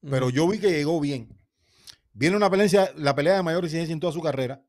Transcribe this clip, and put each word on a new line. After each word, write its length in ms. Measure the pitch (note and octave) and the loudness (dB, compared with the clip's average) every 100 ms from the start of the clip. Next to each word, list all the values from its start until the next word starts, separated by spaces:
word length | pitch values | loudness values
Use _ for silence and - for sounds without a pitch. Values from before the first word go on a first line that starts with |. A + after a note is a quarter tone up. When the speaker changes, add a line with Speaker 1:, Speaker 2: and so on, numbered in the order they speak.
Speaker 1:
pero 260 | D3+ C3+ B2+ | -2 -2 0
Speaker 2:
Ujú. 80 | B2+ | 2
Speaker 1:
yo 120 | E3 | 0
vi 120 | G#3+ | 2
que 120 | G3 | 0
llegó 280 | D#3+ D3 E3 | 0 0 -2
bien. 380 | D3 C#3 A2+ - _ _ _ _ - - _ | -2 -6 -10 -20 _ _ _ _ -20 -20 _
Viene 220 | G2+ C#3+ G3+ | -2 0 2
una 120 | G3+ | 2
pelea, 420 | F#3+ G#3 G3 F#3 C#3 | 4 4 4 2 0
la 180 | C#3+ C#3 | -2 0
pelea 200 | D3 G3 | 2 2
de 80 | |
mayor 220 | E3+ E3+ F3 | 2 -2 -2
exigencia 280 | D#3+ E3 | -4 -4
en 60 | D#3+ | -4
toda 140 | F3 | -4
su 80 | D#3+ | -4
carrera 420 | D#3+ C3 B2+ C3 | -4 -2 -4 -6